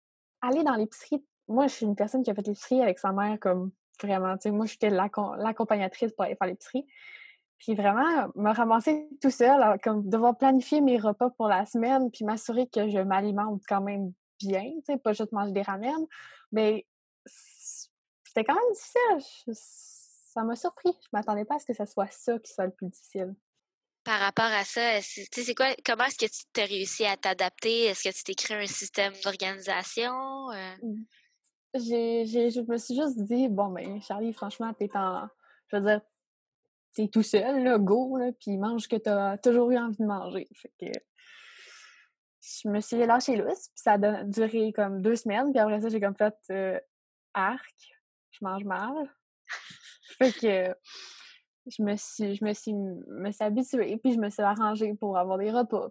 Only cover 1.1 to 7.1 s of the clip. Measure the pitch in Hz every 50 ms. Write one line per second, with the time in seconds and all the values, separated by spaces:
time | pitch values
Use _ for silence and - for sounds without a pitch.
1.1 | 302 277 - _ _ _ _ - 214 247 285 269 - - 226 208 202 196 202 208
2.1 | - 262 254 240 202 202 202 208 202 - - - 254 262 247 214 185 - - 196
3.1 | 196 196 202 208 214 208 - 196 180 185 180 190 - _ _ _ _ - - 202
4.1 | 196 190 185 185 190 190 - 214 208 208 220 208 - - - 208 208 185 190 208
5.1 | - 220 208 196 - - 208 220 220 - 233 214 220 208 196 190 - - 240 226
6.1 | 220 - 196 175 - - 190 185 185 - - - - 262 277 _ _ - - -